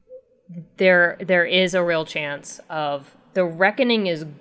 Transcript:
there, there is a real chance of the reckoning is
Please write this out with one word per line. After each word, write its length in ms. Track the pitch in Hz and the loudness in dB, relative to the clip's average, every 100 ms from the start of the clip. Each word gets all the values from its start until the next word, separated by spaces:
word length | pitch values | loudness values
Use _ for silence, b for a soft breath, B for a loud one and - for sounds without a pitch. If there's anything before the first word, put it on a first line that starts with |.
| _ - _ _ _ 175 165 - | _ -20 _ _ _ -18 -18 0
there, 400 | 185 180 175 - | 4 6 4 0
there 260 | 180 180 170 | 0 2 2
is 280 | 185 185 | 2 2
a 100 | 185 | 0
real 220 | 175 165 160 | 0 0 -2
chance 540 | 160 147 143 - - - | -6 -8 -8 -12 -16 -10
of 460 | 160 147 143 139 _ _ | -6 -4 -6 -8 _ _
the 120 | - 180 | -2 -2
reckoning 600 | 165 190 208 247 226 190 | 0 0 2 0 2 0
is 180 | 165 156 143 | -4 -8 -16